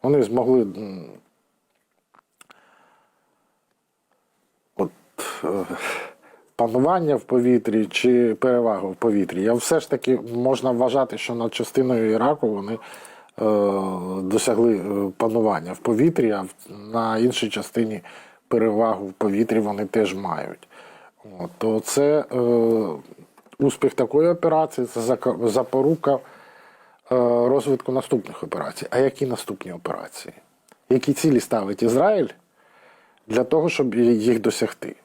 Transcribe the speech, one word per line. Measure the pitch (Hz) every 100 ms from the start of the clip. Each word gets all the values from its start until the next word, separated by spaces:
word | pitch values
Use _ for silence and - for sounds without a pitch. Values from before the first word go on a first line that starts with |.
Вони | 127 143
змогли, | 107 120 120 127
м, | 107 90 104 95 73 50 _ _ _ _ _ _ _ _ _ _ _ _ - _ _ _ _ _ _ _ _ _ _ _ _ _ _ _ _ _ _ _ _ _ _ _
от, | - - _ - - -
е, | - 98 90 90 - - - - _ _ _ -
панування | 117 120 139 185 165 135
в |
повітрі | - 127 123 123 113 110 107
чи | - 127 123 120 107
перевагу | 131 123 117 101 95
в | 92
повітрі. | 117 104 92 92
Я | 101
все | 120 - 165
ж | 151
таки | 131 - 127 113 117
можна | 127 131 131
вважати, | 120 127 135 127 110
що | - 120
над | 117
частиною | - 117 - 127 123 110
Іраку | 110 120 147 117
вони, | 104 98
е, | 113 - - - - - - 110 107 101 98 95 92 90 92
досягли, | 95 104 113 101 117 107
е, | 90 101 98 92
панування | 113 113 110 85 85
в | 92
повітрі, | - 110 156 170 120
а | 104
в, | 95 - - 101 104
на | 113 113 110
іншій | 120 120 113
частині | 107 107 - 113 104 - - - _ _
перевагу | 120 113 104 113 101 98
в |
повітрі | 95 107 98 110 113
вони | 104 104 104
теж | 113 104 92
мають. | 104 78 - - - - - - - _ 107 92
От, | 87 -
то | 110 110
це, | - - 143 151 139
е, | 127 120 120 117 113 104 73 - - - _ _ -
успіх | 139 - 135
такої | - 123 135 165
операції, | 175 170 156 156 - 120
це | -
зака-, | 117 131 - 98 117
запорука, | 110 123 131 135 160 -
е, | 139 - - - - - _ _ _ - 127 120 120 120
розвитку | 139 135 131 -
наступних | 127 - 127 - -
операцій. | - - 76 - -
А | 123
які | 135 - 135
наступні | 117 - 98 92
операції? | 87 87 - - - - - _ _ _ _ _
Які | 131 -
цілі | 139 160 127
ставить | - 117 98 104
Ізраїль | 117 123 180 208 127 - _ _ _ _ _ _ _ _ -
для | 110
того, | 127 160 165
щоб | 147 131 113
їх | 120 117 110 113
досягти? | 110 - 110 - - -